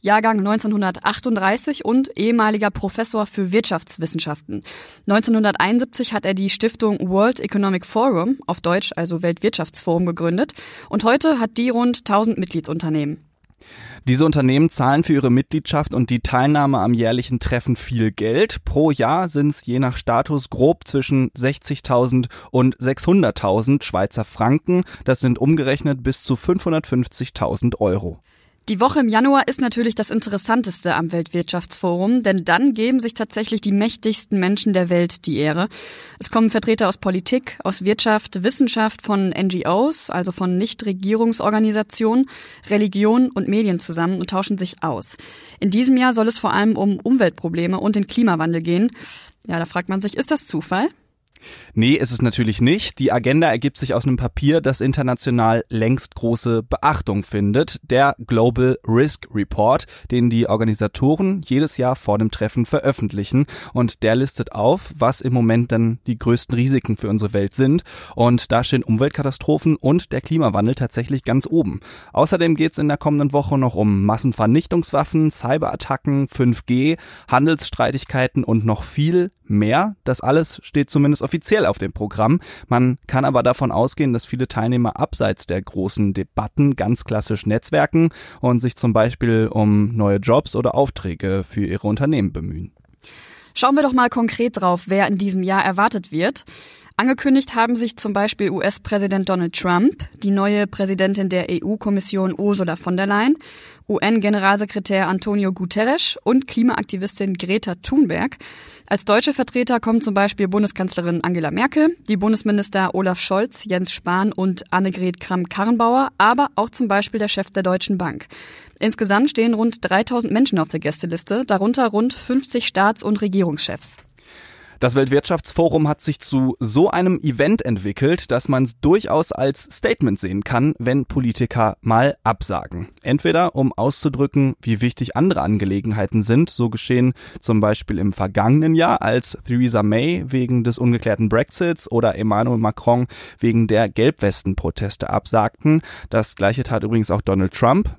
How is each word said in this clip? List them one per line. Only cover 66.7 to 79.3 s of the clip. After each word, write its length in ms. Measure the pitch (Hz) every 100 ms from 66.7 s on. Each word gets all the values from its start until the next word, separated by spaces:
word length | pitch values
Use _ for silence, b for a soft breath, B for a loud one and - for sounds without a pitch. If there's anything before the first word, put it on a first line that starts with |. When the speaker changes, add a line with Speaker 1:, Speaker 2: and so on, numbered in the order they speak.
| 135 - 107
Speaker 2:
für 100 | 107
unsere 240 | 107 104
Welt 220 | 104 98
sind. 300 | - 135 160 - B B
Und 380 | - 117 120 -
da 100 | 117
stehen 200 | 123 131
Umweltkatastrophen 960 | - 110 135 - 139 143 - 151 160 151
und 360 | 131 170 -
der 80 | -
Klimawandel 540 | - 160 135 98 107
tatsächlich 500 | 131 120 - 120 135
ganz 220 | - 123 -
oben. 340 | 165 110 67 B B B
Außerdem 420 | - 156 180 170
geht's 220 | 151 151 -
in 120 | 147
der 100 | 143
kommenden 340 | 151 147 143
Woche 240 | 143 143 139
noch 200 | 127 123
um 280 | 107 98
Massenvernichtungswaffen, 1300 | 101 113 135 117 110 135 - 175 165 143 147 160 156
Cyberattacken, 1000 | - 127 151 - - - 135 - 139 139
fünf 380 | - 123 117 -
G, 300 | 123 143 165 B B B
Handelsstreitigkeiten 1160 | 127 151 160 - - 113 135 - 135 127 -
und 220 | - 113 110
noch 160 | 104
viel 500 | - - 151 180 180